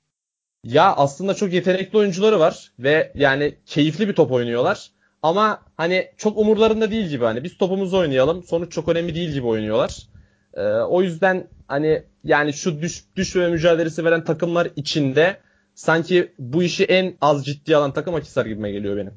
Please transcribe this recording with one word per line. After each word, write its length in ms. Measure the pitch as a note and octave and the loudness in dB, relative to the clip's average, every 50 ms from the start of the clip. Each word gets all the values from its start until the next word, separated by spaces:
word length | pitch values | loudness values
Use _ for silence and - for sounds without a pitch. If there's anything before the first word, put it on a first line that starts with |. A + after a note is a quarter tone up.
| _ _ _ _ _ _ _ _ _ _ _ _ - | _ _ _ _ _ _ _ _ _ _ _ _ -8
Ya 320 | A2+ A#2 C#3+ E3+ G3 F3+ | 0 4 4 6 6 4
aslında 380 | - C#3+ C#3 C#3 - F3+ G3 F#3 | 4 2 0 0 -4 -4 -4 -2
çok 180 | - G#3+ F#3+ E3+ | -2 -2 -2 0
yetenekli 460 | F3+ E3 F#3 F3+ F#3 G3 F#3+ - G#3+ | 0 2 2 0 0 -2 -2 0 0
oyuncuları 420 | G#3 G3+ E3+ F3+ G3 A3 A3 F#3 | 2 2 0 2 2 2 4 4
var 320 | D#3 E3+ G3+ - - _ _ - | 4 2 2 -2 -12 _ _ -4
ve 340 | A#2+ C3+ D3+ D#3 C#3 - - | 0 2 2 2 2 -2 -2
yani 440 | - C#3 C#3 C3+ C#3 D3 D3 - _ _ | 2 2 2 2 2 0 -4 -4 _ _
keyifli 420 | - - E3 C#3+ D#3 D3+ D#3 A3 G3+ | -6 0 2 2 2 2 0 -2 0
bir 60 | G3+ | 4
top 180 | - D#3+ A#2+ B2+ | 2 2 4 4
oynuyorlar. 580 | B2 A#2+ A#2+ A#2 A#2+ C3 E3+ G#3 - - - _ _ _ _ _ _ - | 0 0 0 0 0 0 0 -2 -4 -8 -20 _ _ _ _ _ _ -2
Ama 400 | D#3 E3+ G3 G#3+ G#3+ G3+ - _ _ _ | 0 2 2 2 2 0 -2 _ _ _
hani 340 | - D#3+ E3+ F#3 F#3 - - _ | -4 -2 0 0 -2 -2 -4 _
çok 220 | - - G#3+ G#3 G3+ | -4 -4 -2 0 0
umurlarında 520 | G#3+ G#3 A3 G3+ A3 A3 A3 A3 A3 G#3 | 2 2 4 4 4 2 2 0 -2 -2
değil 160 | G3+ A3+ G#3+ E3 | -2 -4 -4 -4
gibi, 160 | D3 B2+ A#2+ | -2 0 0
hani 200 | A2+ A2 A#2+ C#3 | 0 -2 -2 -6
biz 140 | F3+ - - | -8 -4 -2
topumuzu 400 | G3+ F3 F#3+ F#3+ G3 F#3 F#3 F#3+ | -2 -2 -2 -2 -4 -2 0 0
oynayalım, 440 | F3 D3+ C3+ C3 B2+ C#3+ E3+ F3+ F3 | 0 2 2 2 2 2 0 -4 -6
sonuç 280 | - E3+ E3+ F3 E3+ - | -4 -4 -4 -4 -4 -8
çok 160 | E3+ D#3 E3 | -6 -2 -2
önemli 260 | E3 E3+ E3+ F3 D#3 | -2 -2 -2 -4 -4
değil 160 | E3 F3 E3 | -4 -4 -4
gibi 160 | C#3+ C#3 B2 | -4 -4 -2
oynuyorlar. 600 | A#2 A2 A2 G#2+ G#2+ A2 A#2 D3+ G3 - - - _ _ - - _ _ _ _ _ - | -2 -2 -2 -2 -2 0 0 0 -2 -4 -12 -18 _ _ -20 -20 _ _ _ _ _ -8
Ee, 80 | - F#2+ G#2+ G#2 | -6 -4 -2 0
o 300 | A2+ A#2 F2 C#3+ F3+ F#3+ | 0 0 0 0 0 0
yüzden 460 | F#3 E3 D#3+ F#3+ F#3+ F#3 F#3 F3 - - - - - | 0 -2 0 0 0 0 0 -6 -10 -18 -20 -12 -6
hani 340 | C3+ C#3+ D3+ D#3 D#3 - - _ _ _ - | -4 -2 0 0 0 0 -2 _ _ _ -2
yani 280 | D3+ D3+ D3 D3 D3+ C#3+ | 0 2 2 2 0 -4
şu 300 | - - F#3 D#3+ D3 D#3+ | -4 -4 -6 -4 -4 -6
düş-, 220 | F3 - - - _ - | -8 -8 -10 -16 _ -6
düşmeme 320 | - F#3+ - - F#3 F3+ E3+ | -6 -4 -2 0 0 0 0
mücadelesi 540 | E3+ E3 D#3 F3 E3+ D#3+ E3 D#3+ D#3 F3 D#3+ | 0 2 2 2 4 2 0 -2 -4 -2 0
veren 200 | E3 E3 E3 D#3+ | 0 0 0 0
takımlar 440 | E3 D#3+ D#3+ F3 E3+ E3+ E3+ E3+ E3+ - | -2 -4 -2 -2 -2 0 -2 -2 -2 -4
içinde 640 | - C#3 - - D#3+ C#3+ C3+ C3 C#3+ D#3+ F#3 G3 - _ _ _ _ _ _ _ | -10 -8 -4 -2 -2 0 0 2 2 2 2 0 -4 _ _ _ _ _ _ _
sanki 580 | - - - D#3+ E3 D#3+ E3 F#3 F3+ F3+ F3 _ - | -8 -2 0 0 0 0 0 0 0 0 0 _ -16
bu 240 | C3+ A#2+ B2+ E3+ F3+ | -12 -4 -2 0 0
işi 220 | E3+ - - F#3+ | 0 0 0 0
en 320 | - F3+ F#3 F#3 F#3 F3 - | 2 2 2 2 0 -4 0
az 240 | - D3 D3+ C#3+ C3 | 2 2 2 2 0
ciddiye 300 | C3+ C#3+ C#3+ - - D#3+ | -6 -8 -8 -2 2 2
alan 160 | D3 D3 C#3 C3+ | 2 2 2 -2
takım 220 | D#3 D3 F#3 F3 | -4 -6 -4 -6
Akhisar 320 | D#3 D3+ - - C#3 A#2 | -6 -6 -6 -4 -4 -4
gibime 240 | A2+ A2 G2+ G#2+ G#2 G2 | -4 -4 -6 -6 -6 -6
geliyor 240 | G2+ G#2 G2 G2+ | -6 -6 -4 -4
benim. 160 | G2+ G2 F#2+ - | -4 -6 -8 -12